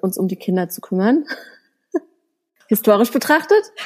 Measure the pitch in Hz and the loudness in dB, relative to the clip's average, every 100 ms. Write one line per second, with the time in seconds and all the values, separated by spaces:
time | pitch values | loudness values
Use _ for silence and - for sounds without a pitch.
0 | 190 190 185 185 - 185 175 - - 185 | -6 -4 -4 -4 -2 -2 -2 -8 -6 -2
1 | 202 302 294 - - - _ _ _ 359 | 2 2 0 -10 -16 -20 _ _ _ -8
2 | - _ _ _ _ _ - 214 - 202 | -8 _ _ _ _ _ -4 0 2 2
3 | 233 262 - 311 311 415 403 - | 2 0 0 0 4 2 2 -4